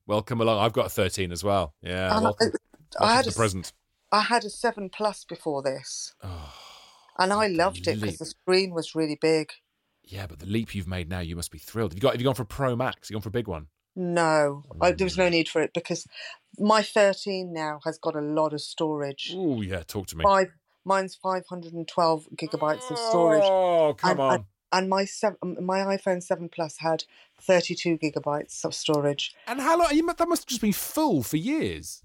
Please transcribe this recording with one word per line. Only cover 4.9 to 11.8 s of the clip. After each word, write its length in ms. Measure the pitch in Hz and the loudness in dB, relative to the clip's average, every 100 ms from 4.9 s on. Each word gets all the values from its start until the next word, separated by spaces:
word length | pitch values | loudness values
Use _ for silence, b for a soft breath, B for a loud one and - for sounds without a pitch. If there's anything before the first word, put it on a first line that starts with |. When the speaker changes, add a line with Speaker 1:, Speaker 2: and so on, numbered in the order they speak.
| - 208 190 - | -4 -4 -4 -12
Speaker 2:
before 360 | 165 165 139 | -8 -4 -2
this. 520 | 135 135 131 - - - | -2 -4 -8 -12 -12 -14
Speaker 1:
Oh, 300 | 95 87 73 B B B B B B - | -12 -12 -14 B B B B B B 0
Speaker 2:
And 140 | 185 | 2
I 160 | 208 214 | 4 2
Speaker 1:
the 60 | 165 | 2
Speaker 2:
loved 320 | 180 175 120 | 2 0 -2
it 60 | 113 | -2
'cause 60 | |
Speaker 1:
leap. 160 | 107 160 | -2 -4
Speaker 2:
the 60 | 160 | -10
screen 480 | - - 185 190 | -8 0 2 2
was 220 | 170 156 160 | -4 -4 -2
really 220 | 156 151 | -2 0
big. 320 | 160 160 151 - _ _ _ _ | 2 2 0 -10 _ _ _ _
Speaker 1:
Yeah, 240 | _ 95 95 | _ -12 -12
but 120 | 80 | -12
the 60 | 90 | -4
leap 280 | 110 110 | -2 -2
you've 140 | 101 87 | -6 -6
made 220 | 90 82 | -6 -6
now, 100 | 90 | -6
you 160 | 82 85 | -6 -6
must 160 | - | -8
be 60 | 80 | -12
thrilled. 340 | - - | -10 -4